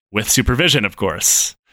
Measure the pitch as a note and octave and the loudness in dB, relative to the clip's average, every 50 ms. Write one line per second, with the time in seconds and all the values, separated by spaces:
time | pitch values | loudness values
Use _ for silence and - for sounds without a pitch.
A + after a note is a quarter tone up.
0 | _ _ G2+ G#2+ G#2+ - - C3+ A2 A#2+ B2 B2+ F3+ E3+ D3 C#3 G#2 G2 - - | _ _ -4 -4 -2 0 0 0 2 2 2 2 2 2 2 0 0 -2 -4 -2
1 | G2+ F#2 D#2 - - - - - - - - _ _ _ | -4 -4 -2 0 0 0 0 0 0 -4 -6 _ _ _